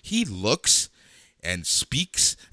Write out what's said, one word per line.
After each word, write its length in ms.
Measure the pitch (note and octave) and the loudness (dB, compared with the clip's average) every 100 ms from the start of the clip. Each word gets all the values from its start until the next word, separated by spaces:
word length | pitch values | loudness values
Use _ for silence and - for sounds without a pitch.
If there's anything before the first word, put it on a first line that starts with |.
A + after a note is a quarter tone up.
he 220 | - A3+ F3+ | -4 -2 -2
looks 640 | F#2 G2+ D#3 - - - _ - - - _ E2+ | -2 -2 0 2 2 0 _ -20 -20 -20 _ -6
and 220 | F2+ D#2+ | -4 -2
speaks 720 | - - C3+ F3+ - - - - | -2 0 -2 -2 0 0 0 -8